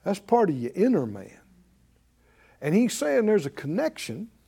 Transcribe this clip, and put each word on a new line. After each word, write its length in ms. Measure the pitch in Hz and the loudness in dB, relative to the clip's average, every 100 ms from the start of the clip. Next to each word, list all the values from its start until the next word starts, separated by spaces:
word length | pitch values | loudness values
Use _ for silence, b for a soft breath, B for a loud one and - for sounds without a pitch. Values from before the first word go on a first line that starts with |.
That's 160 | - 196 | -4 -6
part 300 | - 240 202 | 2 2 4
of 80 | 135 | 0
your 140 | 123 | -6
inner 300 | 180 240 208 | 0 2 2
man. 340 | 117 101 92 - _ _ _ _ _ _ _ _ b b b b | -2 -8 -16 -20 _ _ _ _ _ _ _ _ b b b b
And 160 | 143 | 0
he's 180 | 190 240 | 2 2
saying 320 | - 294 269 | 0 0 2
there's 200 | 214 214 | 4 2
a 60 | 139 | 0
connection 800 | - 139 180 311 - - 117 226 _ | -8 -6 -4 -4 -6 -12 -10 -12 _